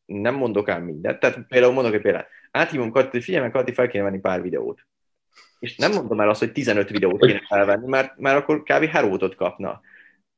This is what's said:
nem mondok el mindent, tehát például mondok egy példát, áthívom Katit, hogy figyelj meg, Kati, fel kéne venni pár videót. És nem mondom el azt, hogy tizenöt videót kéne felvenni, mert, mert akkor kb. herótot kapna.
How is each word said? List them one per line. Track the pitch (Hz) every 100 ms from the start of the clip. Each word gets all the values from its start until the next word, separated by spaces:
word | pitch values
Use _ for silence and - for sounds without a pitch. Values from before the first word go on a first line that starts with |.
nem | - 101 113
mondok | 135 120 101 104
el | 87
mindent, | 87 76 90 131
tehát | 127 123 -
például | 127 123
mondok | 131 120
egy | 107
példát, | 101 87 - - _
áthívom | 143 165 151 117
Katit, | 131 131
hogy | 120
figyelj | 120 175
meg, | 120
Kati, | 131 127
fel | 117 123
kéne | 101
venni | 101 95
pár | 95 90
videót. | 90 73 57 - _ _ _ _ _ _ - -
És | 120 -
nem | 156
mondom | 202 117 107
el | 104
azt, | 107
hogy | 110
tizenöt | - 120 104 101
videót | 104 92 98 123
kéne | 101 -
felvenni, | 101 101 101 127
mert, | 135 131 -
mert | 135 139
akkor | 143 151
kb. | - 143
herótot | 156 151 113 92 95
kapna. | - 90 - 87 - _ - - _ _